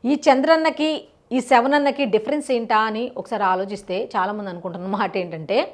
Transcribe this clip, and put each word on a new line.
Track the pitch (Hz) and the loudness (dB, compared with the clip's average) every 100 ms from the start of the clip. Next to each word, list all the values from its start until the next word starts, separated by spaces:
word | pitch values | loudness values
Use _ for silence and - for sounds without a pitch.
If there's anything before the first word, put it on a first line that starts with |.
| 233 | 0
ఈ | 285 302 | 2 4
చంద్రన్నకి | 262 269 320 320 311 311 311 - _ _ 254 | 4 6 4 4 0 -2 -2 -8 _ _ -4
ఈ | 247 | 4
సెవెన్ | 254 240 294 | 4 6 2
అన్నకి | 285 277 269 | 2 0 0
డిఫరెన్స్ | 214 214 294 294 | 0 0 -4 -2
ఏంటా | 247 226 214 220 | -4 0 0 0
అని | 214 247 - | -4 -6 -8
ఒకసారి | - 220 196 | -8 -2 0
ఆలోచిస్తే, | 185 196 202 - 185 - | 0 -2 -8 -6 -6 -4
చాలామంది | 214 185 208 202 | -2 -2 -4 -8
అనుకుంటున్న | 175 180 175 185 196 | -8 -10 -8 -6 -4
మాట | 202 196 | -2 -4
ఏంటంటే | 175 160 156 214 349 | -6 -8 -2 -2 -2